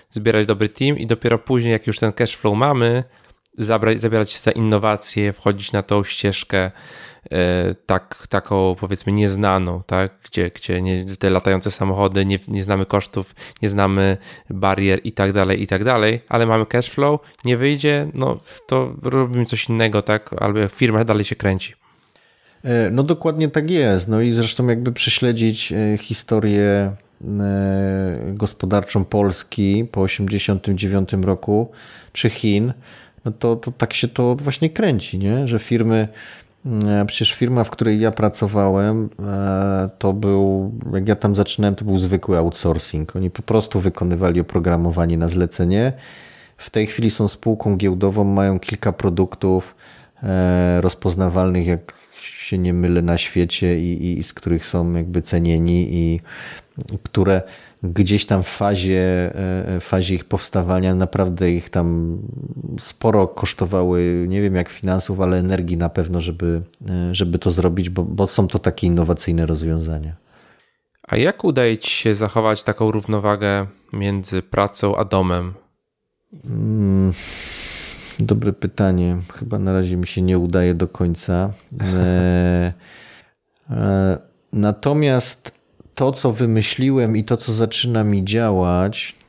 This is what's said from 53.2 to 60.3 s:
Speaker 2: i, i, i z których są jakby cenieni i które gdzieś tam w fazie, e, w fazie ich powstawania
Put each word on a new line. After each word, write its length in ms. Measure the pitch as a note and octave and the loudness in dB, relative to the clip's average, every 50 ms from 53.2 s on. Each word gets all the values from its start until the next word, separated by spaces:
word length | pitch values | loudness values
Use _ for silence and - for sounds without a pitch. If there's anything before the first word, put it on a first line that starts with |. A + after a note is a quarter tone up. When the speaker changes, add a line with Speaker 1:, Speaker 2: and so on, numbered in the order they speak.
| - - - F#2 F2 F2 - - F#2+ F2 F2 E2 | 0 -2 0 0 0 0 0 0 0 2 2 2
Speaker 2:
i, 260 | E2 F2 F2 - - | 0 -2 -2 -2 -2
i, 140 | F2+ F2 - | -2 -2 -2
i 40 | E2 | -4
z 100 | - - | -8 -10
których 320 | - - F#2+ F2 E2 - | -8 -4 -2 -2 -2 -2
są 280 | - - F2+ E2+ E2+ E2+ | -2 -2 0 0 0 0
jakby 280 | E2+ E2 F2 F2 F2 | -2 -2 -2 -2 -4
cenieni 640 | D#2+ - - E2+ E2+ E2+ E2 E2 E2 F2 F2 F2 F2 - E2+ | -2 0 0 2 2 2 2 2 2 2 2 2 2 0 0
i 260 | E2+ E2 E2 E2 E2 - - - - - - - - - _ - - - - G#2+ G2+ - | 0 0 0 0 -2 -4 -10 -18 -18 -16 -18 -18 -20 -20 _ -14 -14 -12 -10 -10 -10 -8
które 380 | - - G#2+ F#2 G2 F#2+ F#2 F#2 - - - - - _ _ - | -4 0 2 4 4 4 2 0 -4 -12 -20 -20 -20 _ _ -6
gdzieś 420 | F#2 E2+ G2+ G2+ F2+ G2+ G2+ - | -2 2 2 2 4 2 0 2
tam 180 | - G2+ F#2+ F2+ | 2 0 0 0
w 40 | - | -2
fazie, 840 | - - G2+ G2+ G2+ F#2 F#2 F#2+ F#2 F#2 F#2 F#2 F#2 F2+ F2+ F2 - - G2 F#2 F#2 F#2 F#2 - F#2 | -4 -2 0 0 0 0 0 0 2 2 2 2 2 0 0 -2 -4 -4 -4 -4 -4 -4 -4 -2 -4
e, 40 | F2+ | -4
w 40 | - | -4
fazie 320 | - - F#2 F2+ F2+ F#2 | -2 0 0 0 0 -2
ich 100 | - - | -4 -4
powstawania 720 | - | -2